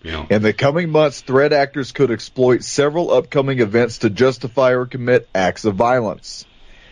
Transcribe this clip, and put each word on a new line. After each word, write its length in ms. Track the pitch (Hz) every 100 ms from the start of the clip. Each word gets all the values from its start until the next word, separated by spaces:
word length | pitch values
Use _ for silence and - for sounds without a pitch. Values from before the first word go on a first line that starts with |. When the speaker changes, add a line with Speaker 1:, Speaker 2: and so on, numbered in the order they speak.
Speaker 1:
Yeah. 240 | 80 80 78
Speaker 2:
In 140 | 104
the 100 | 107
coming 380 | 104 139 156 170
months, 300 | 151 151 120
threat 320 | - 131 147
actors 400 | 147 139 139 123
could 180 | - 131
exploit 540 | 110 - - 127 120
several 480 | - - 143 156 170
upcoming 480 | 127 127 147 135 131
events 380 | 110 117 120 -
to 120 | 113
justify 640 | 95 131 127 127 - 131
or 140 | 127 127
commit 420 | 131 120 123 -
acts 300 | 95 92 87
of 120 | 107 95
violence, 680 | 117 127 107 - - - - _ - - -